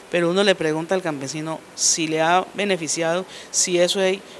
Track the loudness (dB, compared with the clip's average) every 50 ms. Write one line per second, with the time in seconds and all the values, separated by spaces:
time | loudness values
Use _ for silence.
0 | -10 -4 0 0 2 2 2 4 4 4 2 2 2 -2 -2 -2 -2 -2 -2 -2
1 | -2 -2 -6 -6 -6 -8 -8 -6 -6 -6 -8 -8 -10 -14 -8 -2 0 0 0 0
2 | 0 0 0 2 2 4 4 2 2 -2 -4 -4 0 0 0 0 -2 -4 -2 -2
3 | 0 0 0 -2 -4 -6 -12 -18 -12 -6 -2 -2 0 2 4 4 4 4 2 2
4 | 2 0 0 -2 -6 -14 -18 -16